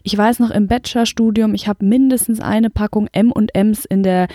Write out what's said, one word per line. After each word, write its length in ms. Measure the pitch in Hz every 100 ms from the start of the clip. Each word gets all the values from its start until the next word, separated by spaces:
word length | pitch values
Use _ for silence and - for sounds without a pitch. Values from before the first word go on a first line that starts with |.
ich 140 | - 208
weiß 240 | 214 240
noch, 100 | 226
im 160 | 208 196
Bachelorstudium, 880 | 247 - 240 233 - 226 214 220
ich 140 | 202 208
habe 180 | 202 196
mindestens 540 | 254 269 247 - 220
eine 280 | - 214 226
Packung 400 | - 208 214 214
M 200 | 196 233
und 220 | - 214
M's 320 | - 208 208 -
in 160 | 190
der 260 | 190 185 180